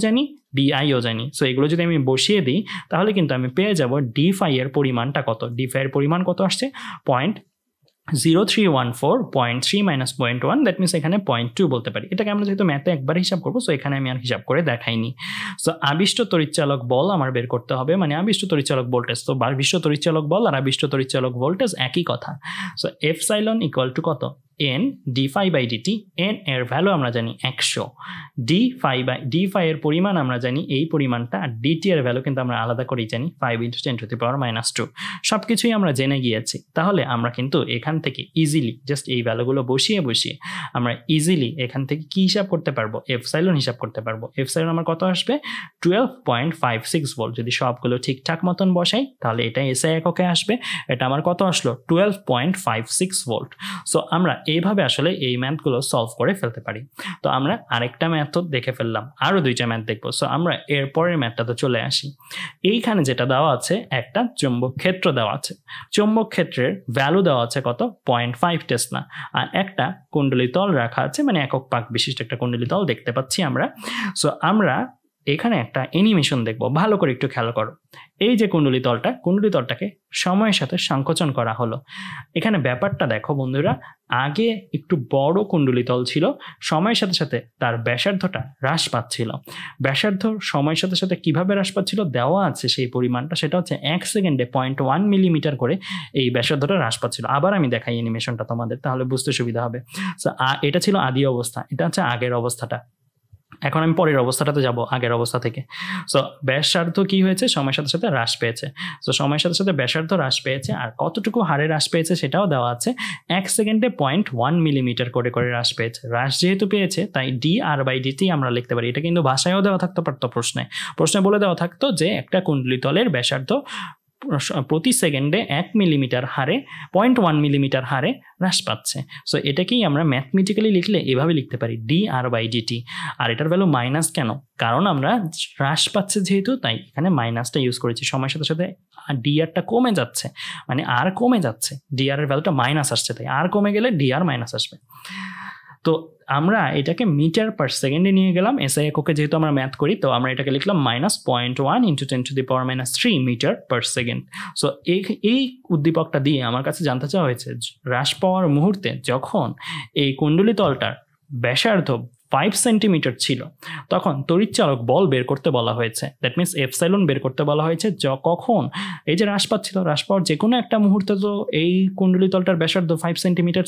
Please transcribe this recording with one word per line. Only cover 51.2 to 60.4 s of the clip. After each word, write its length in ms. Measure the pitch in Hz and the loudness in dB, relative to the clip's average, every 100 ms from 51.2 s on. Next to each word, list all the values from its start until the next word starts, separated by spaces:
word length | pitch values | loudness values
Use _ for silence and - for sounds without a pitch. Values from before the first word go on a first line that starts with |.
| 175 | 0
কত 100 | 175 190 | 2 2
আসলো? 200 | - 127 110 - | 2 0 -2 2
টুয়েলভ 260 | 165 208 196 - | 4 4 0 -2
পয়েন্ট 240 | 123 156 185 127 | 0 0 0 -2
ফাইভ 180 | 113 117 - | -2 -2 -2
সিক্স 180 | 185 - 123 | -2 -2 -2
ভোল্ট। 220 | 110 - - 196 185 - | -4 -4 -12 -12 -10 -2
So 60 | 165 - 165 | -2 2 2
আমরা 160 | 175 - - | 2 0 0
এইভাবে 280 | 160 185 202 131 | 0 2 2 2
আসলে 200 | - 156 190 127 | 2 0 0 -2
এই 80 | 123 | -2
ম্যাথগুলো 340 | 131 151 151 123 135 | -2 -2 0 0 0
সলভ 180 | 131 113 - | 0 -2 0
করে 140 | 135 196 | 0 0
ফেলতে 220 | 117 117 98 | -4 -6 -10
পারি। 160 | 107 135 - - 170 | -10 -12 -14 -12 -4
তো 40 | 139 131 | -2 0
আমরা 160 | 139 202 - 120 | 0 -2 -2 -2
আরেকটা 300 | 120 - 165 | -2 -2 0
ম্যাথও 260 | 160 147 170 175 131 | 0 0 -2 -2 -4
দেখে 160 | 131 127 | -2 -4
ফেললাম, 260 | 117 110 127 - 147 | -2 -4 -6 -2 2
আরো 120 | 190 135 | 4 2
দুইটা 200 | 120 120 | 2 0
ম্যাথ 140 | 113 110 | -2 -4
দেখবো। 200 | 104 120 - | -6 -4 -2
So 60 | 127 | -2
আমরা 180 | 139 | 0